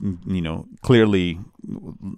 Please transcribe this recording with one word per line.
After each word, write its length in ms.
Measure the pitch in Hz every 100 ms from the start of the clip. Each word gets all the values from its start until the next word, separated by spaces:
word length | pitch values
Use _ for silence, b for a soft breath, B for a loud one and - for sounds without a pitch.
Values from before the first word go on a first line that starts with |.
| 104 87 98
you 140 | 95
know, 260 | 80 82 - -
clearly 560 | - 120 110 98 87 85 104 _ -
n-, 280 | - - - 95